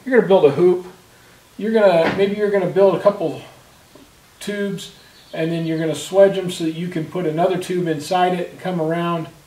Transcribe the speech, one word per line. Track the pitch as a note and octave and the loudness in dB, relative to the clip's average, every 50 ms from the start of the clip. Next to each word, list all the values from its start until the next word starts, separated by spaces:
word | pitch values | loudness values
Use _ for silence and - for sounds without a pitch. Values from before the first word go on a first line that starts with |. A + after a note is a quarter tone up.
| - | -6
you're | B3+ C4 | 2 2
gonna | A3+ F3 | 2 4
build | E3+ F#3+ F3+ D3+ | 4 4 6 6
a | C#3+ | 4
hoop, | C#3 F3 F3+ F3+ F3+ - - - - - _ _ _ _ _ _ _ _ _ _ _ - | 4 4 4 2 2 0 -4 -12 -20 -20 _ _ _ _ _ _ _ _ _ _ _ -8
you're | G3 A3 A3+ | -4 0 2
gonna, | A3 G#3 F#3+ E3+ E3 D3+ - - | 4 4 6 4 4 2 2 0
maybe | F#3+ G3+ G3 G3+ | 0 0 0 0
you're | G#3 G#3+ G3+ | -2 -2 0
gonna | G3+ G3 F3+ D#3 | 0 0 -2 0
build | D3 F#3+ G3 F#3 E3+ | 2 4 4 4 4
a | - | 4
couple | - G3+ G3+ - E3+ C#3+ - - - - - - _ _ _ _ _ _ - - - _ _ _ _ _ _ _ | 2 0 0 2 -4 -6 -6 -8 -14 -20 -20 -20 _ _ _ _ _ _ -20 -20 -20 _ _ _ _ _ _ _
tubes, | - G3+ G#3 G3+ G3+ G3 E3+ D#3 - - - - - - _ - - _ | -10 -8 -6 -4 -4 -4 -6 -8 -10 -14 -18 -20 -20 -20 _ -20 -20 _
and | - E3 D#3+ E3 | -6 -4 -4 -2
then | E3 E3 E3 | -2 -2 -2
you're | D#3+ D#3+ | -2 -2
gonna | D#3 D#3+ D#3 D3 | -2 -2 -2 -4
swedge | C#3+ - - F#3 G3 G3 F#3+ F#3+ | -6 -6 0 4 6 6 6 4
them | F#3+ F3+ F3 | 0 -4 -6
so | - - E3 | -6 -4 -4
that | D#3+ | -4
you | D#3 E3 F3+ | -4 -6 -8
can | F3 - D#3+ D3+ | -6 -6 -6 -6
put | - - F3+ E3 | -6 -6 -4 -4
another | D#3 D3+ E3 F3+ F#3+ F3+ | -4 0 0 0 0 0
tube | F3 - - F3+ F3+ D#3+ | -4 -4 -4 -4 -4 -2
inside | E3 D#3 C#3+ - - F#3 F3+ F3+ F3+ F3+ E3+ | -4 -4 -6 -4 -4 0 0 0 0 0 -4
it | - - | -6 -8
and | - - | -12 -10
come | - F#3 F3+ E3 | -8 -6 -4 -4
around, | D#3 D#3+ E3+ E3+ F3 E3+ E3+ E3 D#3 - - - _ | -4 -2 -2 -2 -2 -4 -4 -6 -6 -10 -16 -20 _